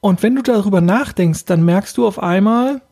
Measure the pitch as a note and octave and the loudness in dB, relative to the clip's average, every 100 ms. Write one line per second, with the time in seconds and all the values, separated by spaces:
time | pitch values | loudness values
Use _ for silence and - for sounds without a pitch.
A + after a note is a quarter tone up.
0 | G3+ F#3 A3 C4 C4 A3+ G3+ F#3+ E3+ G#3+ | 0 0 0 0 0 0 2 2 2 0
1 | C#4 - F3 D#3 - F3 E3+ F3+ G3+ - | -2 -2 0 -2 -2 0 2 2 -2 -2
2 | A#3 F#3+ F3+ F3+ G3+ A#3 B3+ C#4 _ | -2 -2 -2 0 2 2 0 -4 _